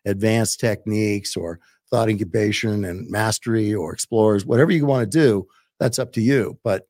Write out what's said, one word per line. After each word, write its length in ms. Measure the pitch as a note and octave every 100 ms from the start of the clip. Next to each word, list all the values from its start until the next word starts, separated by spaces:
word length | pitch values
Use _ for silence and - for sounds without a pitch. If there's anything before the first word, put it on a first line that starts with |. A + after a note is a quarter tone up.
| G2+
advanced 520 | G2 A2 A2+ G#2+ -
techniques 760 | A#2 G#2 A2 G#2+ G#2+ G2+ - F#2
or 240 | E2+ E2 _ _ _
thought 180 | A#2 A2+
incubation 760 | G#2 F#2+ A2 G#2+ G#2 A2 G#2 F#2+
and 240 | F2+ -
mastery 640 | G#2 A2 - A#2+ A2+ G#2 G#2
or 160 | D#2+
explorers, 540 | F#2+ - A2+ A2 G2+ -
whatever 260 | A#2+ D#3+
you 140 | E3+ C#3+
wanna 200 | C3 G#2+
do, 440 | D#3+ C#3+ G2+ - _ _ -
that's 180 | C#3 B2
up 140 | B2
to 80 | A#2
you. 360 | A2+ C#3 - -
But 240 | A2+ F#2+